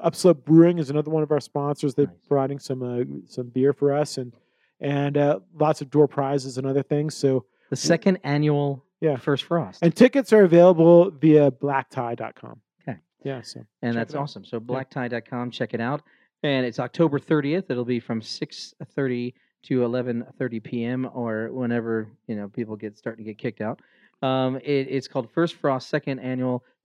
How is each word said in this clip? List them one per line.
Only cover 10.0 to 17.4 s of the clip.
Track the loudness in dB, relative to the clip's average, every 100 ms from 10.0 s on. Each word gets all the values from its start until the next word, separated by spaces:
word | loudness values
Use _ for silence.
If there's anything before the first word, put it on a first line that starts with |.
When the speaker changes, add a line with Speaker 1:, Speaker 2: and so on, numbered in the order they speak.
| 6 6 4
Speaker 1:
are | 6
available | 8 8 8 8 8 8 6
via | 2 4 6 6
blacktie | 2 -2 -4 -4 -6 -6 -6
dot | -10 -14
com. | -18 -20 _ _
Speaker 2:
Okay. | -14 -14 _ _
Speaker 1:
Yeah, | -12 -10
so | -12 -18 -20 _
Speaker 2:
And | -6
Speaker 1:
check | -4
Speaker 2:
that's | -4
Speaker 1:
it | -6
out. |
Speaker 2:
awesome. | -8 -10 -12
So | -10
Speaker 1:
Yeah. |
Speaker 2:
blacktie | -6 -8 -8 -8 -6
dot | -8 -8
com, | -8 -8
check | -6 -6
it | -4
out. | -4 -6 -10 _ _ _
And | -2 -2 -2
it's | -4
October | -6 0 0 0
thirtieth. | -2 -2